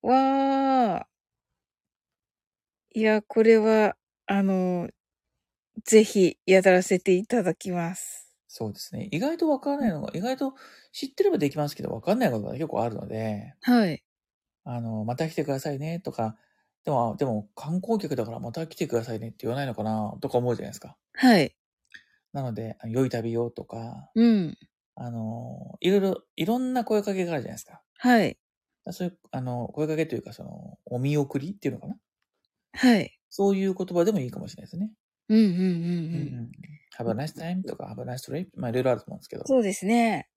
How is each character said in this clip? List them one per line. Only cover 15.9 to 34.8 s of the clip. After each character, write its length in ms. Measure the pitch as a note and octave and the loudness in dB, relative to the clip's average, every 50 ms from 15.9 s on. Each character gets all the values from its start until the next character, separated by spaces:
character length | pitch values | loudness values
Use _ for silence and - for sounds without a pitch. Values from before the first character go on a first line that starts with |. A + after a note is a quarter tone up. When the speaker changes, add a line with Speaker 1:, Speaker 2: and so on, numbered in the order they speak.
| E3 E3+ | -6 -6
Speaker 2:
と 100 | _ - | _ -8
か、 260 | - - A2+ A2 A2 _ _ _ _ _ _ _ _ _ _ | -6 -4 -4 -4 -6 _ _ _ _ _ _ _ _ _ _
で 60 | - | -2
も、 240 | D3 B2 A#2+ A2+ G#2 | 0 0 0 0 -2
で 80 | - C#3+ | -2 -2
も 240 | C3 A2+ G#2+ G#2 _ _ | -2 -2 -4 -6 _ _
観 260 | - - D3 E3 F#3 | -12 -8 -4 -4 -4
光 180 | F#3 - A3+ G#3+ | -2 -2 -2 -2
客 160 | - D3 C#3+ | -2 -4 -4
だ 100 | - A2 | -4 -4
か 60 | A2 | -6
ら 80 | A#2 - | -8 -10
「ま 100 | - A#2 | -10 -10
た 140 | A2+ E3 E3 | -8 -10 -10
来 100 | D#3+ - | -10 -6
て 120 | - D3 | -6 -6
く 80 | C#3 A#2 | -2 -2
だ 80 | A#2 A#2 | -2 -2
さ 100 | B2+ A2+ | -2 -8
い 60 | G#2+ | -8
ね」 80 | A#2 A2+ | -8 -10
っ 20 | |
て 80 | G#2+ - | -12 -8
言 100 | - A2+ | -6 -4
わ 40 | B2 | -4
な 80 | C#3 C#3+ | -4 -4
い 40 | |
の 80 | C3 A2 | -4 -4
か 80 | - G#2+ | -4 -4
な 340 | A2 A2 A2 G#2+ G#2 - - | -2 -2 -2 -2 -4 -6 -8
と 80 | - C3+ | -8 -2
か 80 | - B2 | 0 0
思 100 | B2 B2 | 0 0
う 60 | A#2 | -2
じ 60 | - | -4
ゃ 20 | - | -6
な 60 | - | -12
い 0 | |
で 40 | A#2+ | -14
す 60 | - | -16
か。 180 | - - - _ _ _ _ | -18 -20 -20 _ _ _ _
Speaker 1:
は 260 | - C4 B3+ A#3 F3+ | 4 6 8 8 8
い。 160 | C#3 - _ _ _ _ _ _ _ _ - - _ _ _ _ _ _ - | 6 2 _ _ _ _ _ _ _ _ -20 -20 _ _ _ _ _ _ -8
Speaker 2:
な 80 | C#3 | -6
の 120 | C3+ B2 A2 | -6 -6 -6
で、 220 | G2+ A2+ A2 - _ | -6 -8 -10 -10 _
あ、 80 | - A2+ | -10 -4
「良 160 | A2 B2+ C3+ | 0 0 0
い 40 | B2+ | 0
旅 280 | B2 A#2 A2 A#2 A2+ | -2 -4 -4 -2 -2
を」 140 | A#2 A#2+ A#2+ | -2 -4 -4
と 120 | _ - - | _ -12 -14
か、 440 | - - A2+ A2+ A#2 - G#3 - _ _ | -12 -12 -12 -12 -12 -14 -16 -18 _ _
Speaker 1:
う 100 | A3 A#3 | 4 6
ん。 320 | A#3 A3+ G3+ F3 D3+ - _ - _ _ _ _ _ _ | 6 6 4 2 -2 -8 _ -20 _ _ _ _ _ _
Speaker 2:
あ 160 | - A#2+ A#2+ | -12 -10 -8
の、 680 | A#2 A2+ A2+ A2 A2+ A#2 A#2+ B2 - - - - - - | -8 -6 -6 -6 -8 -10 -12 -12 -14 -14 -16 -16 -12 -2
い 80 | - F3 | 2 4
ろ 80 | G3 | 4
い 20 | G3+ | 4
ろ、 240 | F#3+ F#3+ F#3 - _ _ _ | 4 2 -2 -2 _ _ _
い 100 | - D#3 | -4 -2
ろ 120 | F#3+ A#3 | 0 0
ん 160 | B3+ B3+ B3+ B3+ | 0 0 -2 -2
な 120 | B3+ A3 | -2 0
声 180 | - A3 G#3 G3+ | 2 0 0 2
か 100 | G#3 G3 | 0 -2
け 120 | F#3+ F#3 | -2 -2
が 80 | E3+ E3 | -2 -2
あ 20 | |
る 60 | C#3 | -4
じ 60 | G#2+ | -4
ゃ 20 | - | -6
な 40 | - | -12
い 20 | |
で 20 | - | -14
す 60 | - | -16
か。 180 | - - - _ _ _ | -20 -20 -20 _ _ _
Speaker 1:
は 260 | _ - B3 B3 A3+ F3+ | _ 4 6 6 6 4
い。 140 | - - _ _ _ _ _ _ _ _ _ _ | 2 -2 _ _ _ _ _ _ _ _ _ _
Speaker 2:
だ、 80 | - F3+ | -16 -10
そ 120 | - F3+ | -6 -6
う 40 | F3+ | -8
い 20 | |
う、 60 | F#3 _ _ _ | -8 _ _ _
あ 100 | - C3 | -10 -8
の、 260 | B2+ B2+ B2 A#2+ A#2 | -6 -6 -6 -6 -6
声 200 | - - D3 D#3 | -8 -4 -4 -4
か 80 | D3+ D#3 | -2 0
け 100 | D#3 D#3+ | -2 -2
と 100 | D#3+ - | -2 -4
い 40 | - | -8
う 20 | |
か、 100 | - - - | -8 -10 -18
そ 100 | - - | -16 -16
の、 360 | - - - - - - _ _ | -16 -16 -16 -18 -20 -20 _ _
お 140 | - B2 B2 | -8 -6 -2
見 180 | B2+ C#3+ D3 | 0 0 2
送 200 | D3 C#3 C#3 - | 0 0 0 -4
り 140 | C#3+ C3+ F3 | -6 -6 -6
っ 20 | G3+ | -10
て 120 | - - | -6 -6
い 40 | C#3 | -6
う 40 | G#2 | -6
の 60 | F2+ | -6
か 60 | - | -10
な？ 100 | - A3 _ _ _ _ _ _ _ _ _ _ _ _ _ _ _ - | -12 -12 _ _ _ _ _ _ _ _ _ _ _ _ _ _ _ -6
Speaker 1:
は 240 | - - B3+ A#3 F#3+ | 2 4 6 6 4
い。 200 | - - _ _ _ _ | 2 -4 _ _ _ _
Speaker 2:
そ 220 | - - G3 G3 | -4 0 2 2
う 40 | G3 | 2
い 80 | F#3+ G3 | 2 0
う 80 | G3 F#3 | -2 -2
言 120 | F#3 F#3 | -4 -6
葉 180 | F#3 F3+ F3 E3+ | -2 2 2 2
で 60 | G#3 | 4
も 80 | G#3+ F3 | 2 0
い 80 | B2+ | -4
い 40 | B2 | -4
か 80 | - - | -8 -10
も 80 | - | -12
し 80 | - - | -12 -14
れ 60 | - | -18
な 60 | - | -18
い 40 | - | -14
で 0 | |
す 60 | - | -8
ね。 140 | E3+ | -8